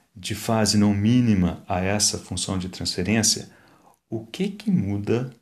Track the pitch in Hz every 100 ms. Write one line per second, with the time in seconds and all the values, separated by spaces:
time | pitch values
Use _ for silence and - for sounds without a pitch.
0 | _ 101 92 101 - 113 104 107 104 101
1 | 107 123 120 98 87 82 - 92 92 104
2 | - 92 - 92 - 92 90 - 87 -
3 | 90 113 104 - - - _ _ _ _
4 | _ 117 113 - 202 196 226 180 95 101
5 | 101 113 131 -